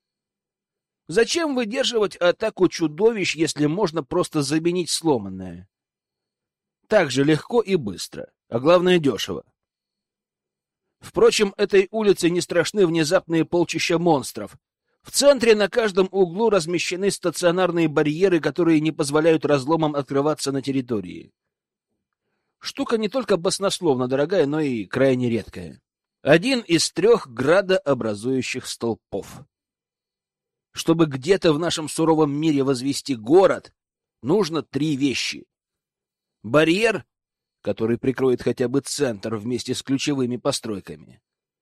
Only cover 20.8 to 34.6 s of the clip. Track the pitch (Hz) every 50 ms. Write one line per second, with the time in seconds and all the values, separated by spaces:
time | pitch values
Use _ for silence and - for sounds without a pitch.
20.8 | 123 120 120 104 90 87 85 82 - - _ _ _ _ _ _ _ _ _ _
21.8 | _ _ _ _ _ _ _ _ _ _ _ _ _ _ _ _ - - - -
22.8 | 277 - 240 220 220 202 - 269 233 - 202 170 170 190 - - 190 190 - -
23.8 | 180 160 135 123 127 123 135 135 147 151 - 185 147 139 151 156 156 139 123 110
24.8 | 98 90 - 123 131 135 131 127 123 120 113 110 92 - - 95 87 80 67 -
25.8 | _ _ _ _ _ _ _ _ - - 151 170 180 262 269 240 214 - 170 156
26.8 | - - - 175 175 226 233 190 - 135 117 117 127 147 165 196 202 180 185 185
27.8 | - 143 139 120 110 110 104 101 107 127 135 131 123 - - 127 - - - -
28.8 | 117 117 107 - _ _ - 98 92 - - - - _ _ _ _ _ _ _
29.8 | _ _ _ _ _ _ _ _ _ _ _ _ _ _ _ _ _ _ - -
30.8 | - - 165 165 160 156 135 131 123 165 196 185 - 170 151 147 175 165 - 165
31.8 | 156 147 - - 160 156 160 156 156 143 139 147 156 165 147 139 131 135 139 120
32.8 | 127 139 135 - - - 135 113 104 117 156 190 190 165 123 98 - - _ _
33.8 | _ _ _ _ _ _ _ _ - 127 170 214 190 151 165 151